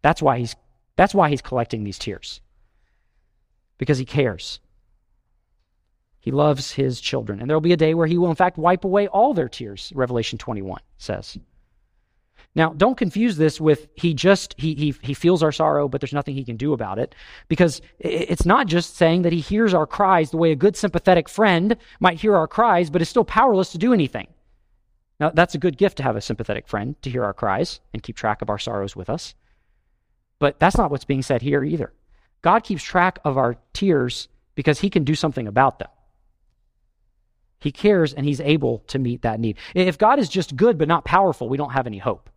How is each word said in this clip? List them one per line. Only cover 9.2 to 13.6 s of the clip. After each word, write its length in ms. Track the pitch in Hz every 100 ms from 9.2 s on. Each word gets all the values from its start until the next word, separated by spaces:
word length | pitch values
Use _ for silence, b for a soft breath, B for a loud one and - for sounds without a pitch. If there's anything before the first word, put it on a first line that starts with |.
| 254
their 160 | 214 135
tears, 420 | - 113 98 - 143
Revelation 420 | 123 123 110 110
twenty-one 440 | - 107 95 92 _ _
says. 420 | - 95 - - - _ _ _ _ _ _ _ _ b b -
Now, 140 | 160
don't 240 | 156 208 254
confuse 400 | 190 196 233 165
this 240 | 156
with 300 | -